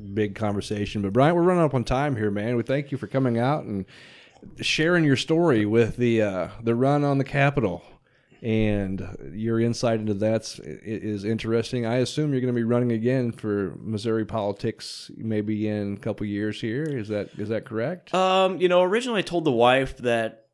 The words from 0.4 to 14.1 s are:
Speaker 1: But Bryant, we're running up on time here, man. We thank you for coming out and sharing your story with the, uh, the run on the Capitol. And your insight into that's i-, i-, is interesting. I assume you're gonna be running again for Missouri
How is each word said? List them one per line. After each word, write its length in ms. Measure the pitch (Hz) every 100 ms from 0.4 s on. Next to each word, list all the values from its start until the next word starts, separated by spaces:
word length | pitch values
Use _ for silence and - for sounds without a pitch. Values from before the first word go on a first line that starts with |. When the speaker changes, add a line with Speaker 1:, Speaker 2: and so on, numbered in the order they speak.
| 107 101 - 104 104 107
Speaker 1:
But 120 | 98
Bryant, 220 | 117 147 175
we're 80 |
running 200 | 175 180
up 100 | 151
on 100 | 131
time 320 | 107 131 147 113
here, 160 | 107
man. 240 | 101 110 120
We 60 |
thank 280 | 113 139 143
you 60 | 127
for 100 | 98
coming 300 | 135 131 117
out 260 | 127 151
and 220 | - 98 90 - - - - - - -
sharing 420 | - - 160 175
your 140 | 151 131
story 480 | - 160 170 113 104
with 320 | 113 110 -
the, 240 | 123 113
uh, 260 | 104 92 82 107
the 120 | 117 120
run 280 | 135 147
on 140 | 143 139
the 60 | 135
Capitol. 580 | 143 143 139 101 85 - - _ _ _ -
And 880 | 117 110 107 104 95 95 95 - 67
your 260 | 98 113 113
insight 400 | 117 117 120 113
into 120 | 107
that's 460 | 101 110 110 - -
i-, 40 |
i-, 60 | - -
is 400 | 95 110 107 104 101
interesting. 600 | 110 113 117 110 127 113
I 80 | 127
assume 360 | 123 151 151
you're 100 | 131
gonna 120 | 123
be 100 | 120
running 280 | 113 120 123
again 400 | 113 117 131 120
for 420 | - 107 101 92 -
Missouri 460 | 107 107 117